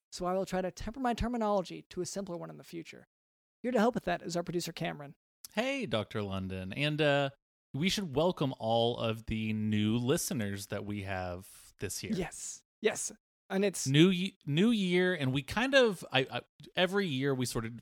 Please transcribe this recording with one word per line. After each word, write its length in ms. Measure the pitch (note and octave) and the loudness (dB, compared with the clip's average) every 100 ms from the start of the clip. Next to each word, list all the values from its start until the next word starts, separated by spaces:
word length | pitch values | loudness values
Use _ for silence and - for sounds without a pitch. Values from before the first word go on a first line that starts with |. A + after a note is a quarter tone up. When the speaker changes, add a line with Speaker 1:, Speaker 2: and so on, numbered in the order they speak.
| _ | _
Speaker 1:
So 140 | - | -6
I 80 | F3 | -2
will 140 | F#3 F#3+ | -2 -2
try 160 | F#3 | -2
to 80 | F#3 | -4
temper 300 | - - B3+ | -4 -8 -4
my 120 | B3+ | -2
terminology 720 | A3+ A3 A#3+ G#3+ G#3 F3 D#3+ - | 0 0 0 2 2 0 -8 -12
to 100 | - | -8
a 60 | F3 | -6
simpler 320 | G3 F#3+ F3 | -6 -6 -8
one 100 | D#3+ | -10
in 80 | D3+ | -14
the 80 | |
future. 420 | C#3 E3 D#3 B2 - _ _ _ _ _ | -14 -12 -12 -16 -20 _ _ _ _ _
Here 120 | A#3+ | 0
to 60 | B3 | 4
help 180 | A3 A#3+ | 4 4
with 80 | |
that 180 | - F3 | 0 -2
is 120 | G3 | -2
our 80 | E3+ | -4
producer, 300 | F3 F3 E3+ | -2 -2 -4
Cameron. 420 | D#3+ E3+ D#3 C#3+ - _ _ - | -4 -4 -6 -12 -18 _ _ -10
Speaker 2:
Hey, 300 | - C4 C#4 | -4 -2 -2
Doctor 380 | G3 A2+ G2+ A2 | -2 -2 -2 -4
London. 500 | G2+ F#2+ F#2+ F#2+ F#2 | -4 -4 -4 -6 -6
And, 300 | A2+ D3 D3+ | -2 0 2
uh, 280 | D3+ C#3+ C#3 - _ _ _ | 4 4 2 -4 _ _ _
we 140 | C3+ F#3 | -2 0
should 260 | G3 F#3+ | 0 -2
welcome 400 | C3 E3+ F3 C#3 C3 | 2 2 2 -2 -2
all 400 | A2+ A#2 A#2 A#2+ | 0 4 4 2
of 280 | A#2 A2+ A2+ | -2 -2 -4
the 260 | A2 A2 | -2 -2
new 440 | A2 G#2+ G#2+ G#2+ A#2 | 0 2 2 4 2
listeners 680 | B2 E3+ - D#3 G2+ G2 G2+ | 2 0 0 -4 -4 -6 -6
that 180 | G#2 | -6
we 180 | G#2 G#2 | -6 -6
have 440 | G2 F#2+ F#2 F2+ F#2+ - - - | -4 -4 -4 -8 -12 -20 -20 -10
this 220 | G2 - | -8 -6
year. 100 | G#2 | -4
Speaker 1:
Yes. 480 | G#3 F3+ - - - _ _ | -4 -4 -8 -12 -14 _ _
Yes. 320 | G#3+ G#3+ - - _ _ - | -2 -2 -6 -10 _ _ -6
And 140 | F#3+ | 0
it's 220 | G3+ F3 C3 | 0 0 4
Speaker 2:
New 220 | C#3+ F3+ | 8 8
ye-, 280 | F3+ F#3+ - - | 6 -2 -6 -2
new 240 | C#3+ A3 | 4 4
year, 440 | A3+ F#3 F3+ F#3 | 4 2 4 2
and 180 | F3+ C3 | 2 0
we 100 | C3+ | 0
kind 320 | - - C4 | -2 -2 2
of, 300 | C#4 A#3+ F#3 - | 6 4 2 -2
I, 80 | C3 C3+ | 0 0
I, 100 | B2 - - - - | -4 -10 -16 -6 0
every 300 | F3+ G3+ G3 | 2 2 0
year 280 | C3 C#3 | 2 2
we 100 | C3 B2 | 2 0
sort 180 | B2 A2+ | -2 -4
of 60 | A#2 | -6